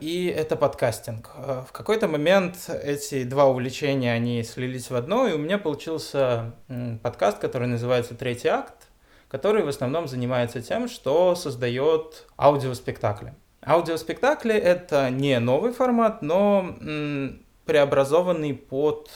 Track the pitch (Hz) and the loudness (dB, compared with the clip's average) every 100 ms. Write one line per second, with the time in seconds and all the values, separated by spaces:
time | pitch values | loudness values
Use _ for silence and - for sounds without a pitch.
0 | 156 175 180 - 156 165 147 - 131 110 | -6 -2 -2 -2 -2 0 0 0 -2 -2
1 | - 113 - - 131 127 131 - 127 220 | -8 -12 -12 -14 -8 -8 -8 -10 -2 0
2 | 208 151 151 196 180 - - 143 139 143 | 0 0 4 4 2 -6 -10 -8 -4 -6
3 | - 139 123 135 139 127 123 117 147 139 | -4 -4 -2 6 6 6 -2 -2 0 0
4 | 123 117 120 120 110 - 127 127 120 127 | 0 0 0 -2 -4 -6 -6 -6 -6 -4
5 | 127 220 254 156 151 202 165 143 165 160 | -2 0 0 0 -2 -2 -2 -4 -4 -6
6 | 160 143 127 117 113 - - 123 120 113 | -4 0 2 0 -4 -12 -12 -8 -8 -6
7 | 123 - 196 208 151 131 123 117 120 127 | -6 0 0 0 -4 -2 -2 -2 0 0
8 | 120 117 127 117 156 233 - - - _ | 0 -6 -6 -2 0 0 -4 -16 -20 _
9 | _ _ _ - 196 220 156 139 127 151 | _ _ _ -4 0 2 0 -2 -2 -2
10 | 160 127 123 127 120 127 113 214 240 - | -4 -4 -2 0 -2 -4 -4 -4 -4 -6
11 | 131 151 180 175 156 120 123 120 151 160 | 0 4 4 2 -2 -4 -2 0 2 2
12 | 156 - - - 135 143 131 123 - 120 | 0 -14 -18 4 4 6 0 -6 -8 -4
13 | 113 104 - - _ _ - 160 165 165 | -2 -4 -10 -18 _ _ 2 2 2 -4
14 | 160 165 254 302 233 214 180 180 - 143 | -4 -2 0 0 0 2 2 2 2 0
15 | 131 127 143 127 117 135 220 240 254 233 | 2 0 2 2 4 2 0 0 2 4
16 | 220 220 147 175 202 202 180 - 156 151 | 2 0 0 2 4 4 0 -8 -8 -4
17 | 147 143 135 - _ _ - 151 143 139 | -4 -4 -6 -10 _ _ 0 4 4 4
18 | 135 156 180 165 151 131 - 135 151 151 | 4 4 4 0 -2 -4 -6 0 0 0
19 | - | -8